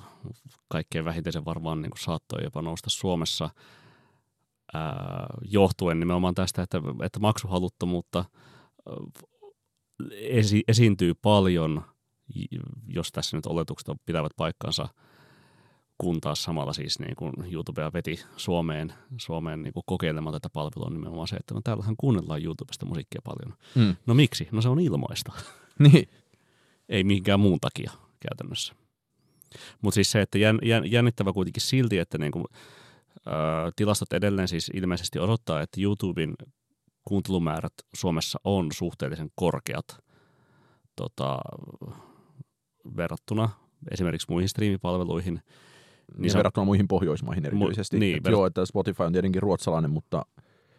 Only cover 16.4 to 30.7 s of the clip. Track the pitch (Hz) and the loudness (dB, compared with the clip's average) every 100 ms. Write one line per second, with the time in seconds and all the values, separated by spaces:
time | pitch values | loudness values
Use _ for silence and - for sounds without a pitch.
16.4 | - 80 69 76 76 - 82 - 80 - | -4 -4 -4 -6 -6 -6 -8 -8 -8 -10
17.4 | 90 82 80 76 78 85 78 80 - - | -8 -8 -8 -6 -6 -4 -6 -8 -12 -10
18.4 | - 87 82 78 80 - - 123 - 82 | -2 0 0 -4 -8 -12 -16 -14 -8 -6
19.4 | 82 78 76 - - 90 82 78 78 76 | -6 -8 -8 -8 -4 -2 -2 -2 -4 -6
20.4 | 80 76 76 - 82 82 80 82 92 95 | -6 -6 -6 -6 -8 -8 -8 -8 -8 -8
21.4 | - 107 117 107 104 110 139 98 80 76 | -8 -6 -4 -2 -4 0 2 2 0 -4
22.4 | 82 78 - - 90 85 - - - - | -6 -8 -12 -10 -8 -8 -8 -10 -10 -10
23.4 | - - - 131 104 87 - 123 143 - | -12 -16 -2 2 4 2 4 6 6 2
24.4 | 80 110 123 143 170 78 - - - - | -4 0 2 2 2 0 -4 -6 -10 -12
25.4 | - - _ - 147 143 - _ _ _ | -16 -20 _ 8 12 12 8 _ _ _
26.4 | _ _ _ _ - 98 95 98 98 98 | _ _ _ _ -2 2 4 4 6 6
27.4 | 101 82 - - - - _ _ - - | 6 4 0 -6 -10 -12 _ _ -10 -10
28.4 | - - - - _ _ _ _ _ _ | -8 -8 -8 -12 _ _ _ _ _ _
29.4 | _ - - - 104 101 95 107 95 98 | _ -20 -20 -4 2 4 4 4 2 4
30.4 | 107 107 113 | 4 4 4